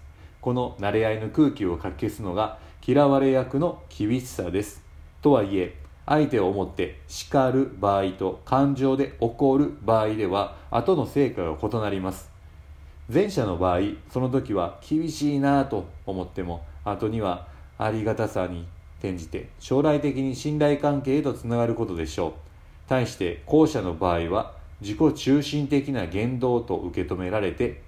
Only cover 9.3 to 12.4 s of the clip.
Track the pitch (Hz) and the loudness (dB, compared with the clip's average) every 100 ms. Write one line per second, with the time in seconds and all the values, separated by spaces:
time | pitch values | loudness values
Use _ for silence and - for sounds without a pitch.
9.3 | - 139 135 143 - 110 113 107 107 98 | 2 4 4 2 0 2 2 2 0 0
10.3 | 98 98 - - 117 147 170 113 139 131 | 0 -2 -6 -2 0 2 2 2 0 0
11.3 | 98 82 78 107 113 104 98 92 92 - | 0 -4 -2 -2 -2 -2 -2 -4 -6 -14
12.3 | - | -20